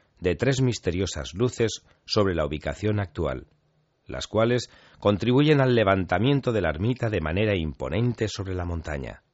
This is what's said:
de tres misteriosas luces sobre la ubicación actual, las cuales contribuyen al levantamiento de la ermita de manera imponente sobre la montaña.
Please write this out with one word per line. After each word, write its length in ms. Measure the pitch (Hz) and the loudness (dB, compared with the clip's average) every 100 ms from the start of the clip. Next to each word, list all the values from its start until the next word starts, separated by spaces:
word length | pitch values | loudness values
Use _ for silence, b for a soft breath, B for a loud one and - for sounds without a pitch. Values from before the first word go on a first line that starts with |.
| b b | b b
de 160 | 90 82 | -2 0
tres 260 | 120 131 | 0 0
misteriosas 720 | 131 113 - 85 95 - 69 | 0 -2 -4 -2 -4 -6 -8
luces 500 | 85 123 - 113 - _ b - | -2 -2 0 -2 -4 _ b -4
sobre 300 | - 98 85 | 0 2 2
la 100 | 73 | -2
ubicación 540 | 73 73 71 107 104 | -4 -6 -4 -2 -2
actual, 480 | 95 - 76 65 - _ _ _ _ _ - | -4 -4 -4 -4 -10 _ _ _ _ _ -14
las 220 | 64 - | -12 -4
cuales 420 | 104 117 123 - B B B | 0 2 2 -2 B B B
contribuyen 600 | 101 104 113 123 147 147 | 0 2 4 4 6 6
al 140 | 131 | 4
levantamiento 800 | 120 98 98 90 90 120 143 127 | 4 4 4 2 2 4 2 2
de 100 | 110 | 0
la 80 | 82 | 0
ermita 400 | 76 107 127 117 | 0 -2 -2 -2
de 120 | 104 | -2
manera 340 | 78 87 107 98 | -2 0 0 0
imponente 720 | 78 69 65 87 120 113 107 | -2 -6 -4 -2 -2 0 -4
sobre 260 | - 95 | -4 -6
la 120 | 92 87 | -6 -6
montaña. 580 | 85 80 73 60 - _ | -6 -6 -8 -8 -12 _